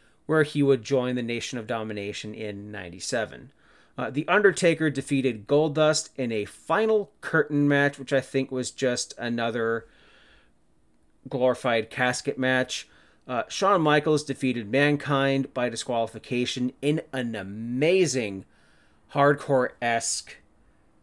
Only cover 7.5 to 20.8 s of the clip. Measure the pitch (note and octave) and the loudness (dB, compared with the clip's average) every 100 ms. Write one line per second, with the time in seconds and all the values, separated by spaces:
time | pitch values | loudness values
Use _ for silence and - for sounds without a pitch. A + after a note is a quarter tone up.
7.5 | D3 C#3+ C#3+ C#3+ C#3 C3 C#3 - C3+ C3 | 2 4 4 2 0 -2 0 0 -2 -2
8.5 | C3 A#2+ - C3 A#2+ - - A#2+ A#2+ A#2 | -4 -6 -2 0 0 -4 -8 -4 -2 -2
9.5 | A#2 A2+ A2+ - _ _ - _ - _ | -2 -2 -2 -6 _ _ -20 _ -20 _
10.5 | _ _ _ _ _ _ _ - C3 B2+ | _ _ _ _ _ _ _ -8 0 2
11.5 | A#2+ B2 A#2 G#2+ - B2+ B2 - - B2+ | 2 0 0 0 -2 -2 0 -4 -2 0
12.5 | C3 B2+ - - _ _ _ - B2 - | 2 0 -6 -12 _ _ _ -8 -6 -6
13.5 | - G3 F#3+ D3+ D3+ D#3 D3+ D3 C3 C3 | 0 2 4 4 4 4 2 0 -2 -2
14.5 | A#2+ G#2 C3 D3 C#3+ C#3+ C#3 C3+ C3+ C3 | -2 -2 2 2 2 0 0 2 0 -2
15.5 | B2+ B2 A2+ - A#2 A2 A2+ - B2 B2 | -2 -4 -4 -4 -2 -2 -6 -4 -2 -2
16.5 | B2+ B2 - C#3+ C#3 - B2+ A#2+ A2 F#2+ | -2 -4 -2 -2 -2 -2 -6 -6 -6 -8
17.5 | G#2 A#2 B2+ D#3 F#3+ D#3+ B2+ G#2+ F#2+ - | -8 -6 0 2 4 2 0 -4 -6 -12
18.5 | _ _ _ _ _ _ D3 C#3+ C#3+ - | _ _ _ _ _ _ 2 4 4 2
19.5 | C3+ B2 - A#2+ A#2 - - - - _ | 0 0 -2 -2 0 -2 -6 -8 -18 _
20.5 | _ _ _ | _ _ _